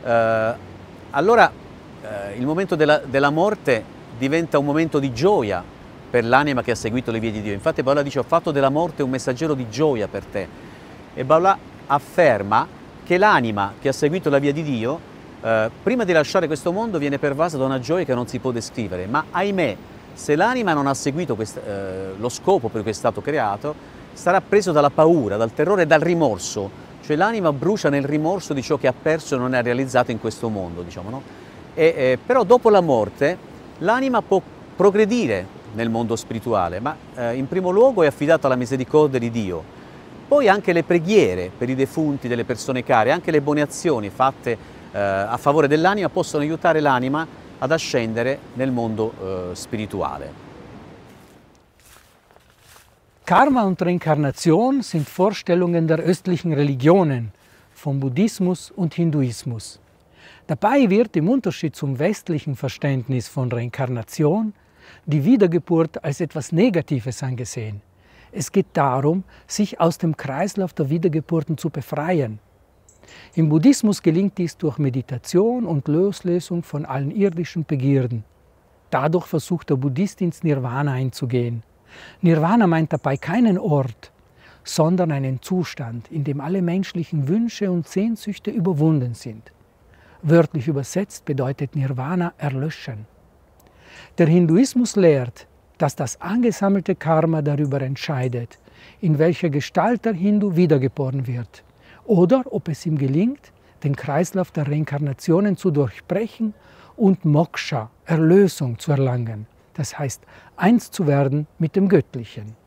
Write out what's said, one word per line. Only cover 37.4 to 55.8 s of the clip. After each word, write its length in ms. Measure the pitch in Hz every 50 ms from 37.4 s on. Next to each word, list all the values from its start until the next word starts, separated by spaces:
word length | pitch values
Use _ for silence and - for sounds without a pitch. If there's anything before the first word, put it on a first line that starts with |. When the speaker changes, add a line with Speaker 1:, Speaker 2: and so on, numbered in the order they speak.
| 135
Speaker 1:
primo 220 | 123 175 190 185 180
luogo 340 | 180 202 247 269 247 196
è 40 | 160
affidata 400 | 143 - - 147 147 165 151 -
alla 100 | 139 131
misericordia 600 | 123 123 110 131 131 127 - - 156 151 147 131 123
di 120 | 120 120
Dio. 320 | 113 117 107 92 87 80 78 - - - - - - - - - - - -
Poi 220 | - 277 294 269 202
anche 240 | 190 208 - -
le 100 | 175 170
preghiere 680 | 160 - 175 175 156 180 220 202 147 98 90 92 87 92 -
per 140 | - 123 123
i 60 | 131
defunti 520 | 131 135 127 - 165 160 147 143 135 -
delle 200 | 120 120 117 117
persone 360 | - 123 104 - - 131 127
care, 300 | 120 - 131 113 107 123
anche 180 | 151 175 175 -
le 120 | 160 151
buone 180 | 139 147 147 151
azioni 480 | 147 143 - - - 175 143 117 104 98
fatte, 440 | - - 131 135 131 - - 123 117 110 - - - - - -
eh, 60 | - 101
a 380 | 101 98 98 98 101 107 117
favore 320 | 120 - 143 143 160 147 139
dell'anima 400 | 147 156 165 185 202 208 180 151
possono 340 | - 185 165 - - 151
aiutare 380 | 147 151 165 156 - 175 156 156
l'anima 460 | 147 143 131 123 127 131 139 156 160 - - - - - - -
ad 120 | 131 131
ascendere 680 | 160 165 - - - 131 117 110 110 117 117 131 139 139 - - -
nel 160 | 120 131 135
mondo, 420 | 127 120 117 113 110 104 110 110
eh, 420 | - - 95 95 95 92 90 90 87
spirituale. 920 | - - - - 107 107 98 - 95 80 69 69 71 69 73 - - - - - - - - - - - - - - - - - - - - - - _ _ _ _ _ _ _ _ _ _ - - _ _ _ _ _ _ _ - _ _ _ _ _ - - - _ _ _ _ _ _ _ _ _
Speaker 2:
Karma 400 | - 175 196 262 294 262 254 214
und 140 | 190 180 -
Reinkarnation 1040 | 185 175 180 170 - 160 151 147 147 139 - - - 165 156 185 233 262 277 269
sind 240 | 220 - - 160 143
Vorstellungen 800 | - - - 180 214 202 - - - 175 180 180 175 170 170